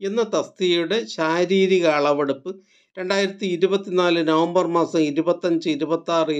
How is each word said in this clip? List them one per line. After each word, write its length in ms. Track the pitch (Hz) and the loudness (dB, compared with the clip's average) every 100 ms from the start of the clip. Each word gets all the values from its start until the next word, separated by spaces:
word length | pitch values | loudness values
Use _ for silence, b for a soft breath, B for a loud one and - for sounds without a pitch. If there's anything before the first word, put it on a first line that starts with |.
എന്ന 200 | 196 226 220 | -6 -4 -2
തസ്തികയുടെ 640 | 175 160 - 185 170 165 220 220 | -2 -4 -2 0 0 0 -2 -4
ശാരീരിക 800 | - 160 170 175 196 190 185 170 | -4 0 0 2 2 4 4 4
അളവെടുപ്പ് 640 | 147 143 147 143 131 180 196 b b b - | 4 2 2 0 -4 -8 -14 b b b -10
രണ്ടായിരത്തി 500 | 185 196 196 196 196 170 | -2 -2 -2 -4 -6 0
ഇരുപത്തിനാല് 680 | 185 196 196 180 180 170 156 | 0 0 0 0 2 2 2
നവംബർ 400 | 160 170 180 170 | 2 2 0 0
മാസം 320 | 170 156 170 | 0 0 0
ഇരുപത്തഞ്ച്, 680 | 151 143 160 175 180 165 165 | 0 0 -2 -2 -2 -2 -2
ഇരുപത്താറ്, 640 | 143 151 165 165 165 156 147 | -4 -4 -4 -2 -2 0 -2